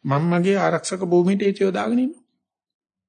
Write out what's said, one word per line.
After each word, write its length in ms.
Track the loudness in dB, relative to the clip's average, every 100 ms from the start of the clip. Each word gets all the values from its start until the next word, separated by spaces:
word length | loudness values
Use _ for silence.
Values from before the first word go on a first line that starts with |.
මම 240 | -2 0 0
මගේ 300 | 0 0 0
ආරක්ෂක 460 | 0 -2 -4 -6
භූමියට 400 | 2 2 4 2
හිත 160 | 0 0
යොදාගෙන 400 | -2 0 -2 0
ඉන්නවා. 240 | -2 -6 _ _ _ _ _ _ _ _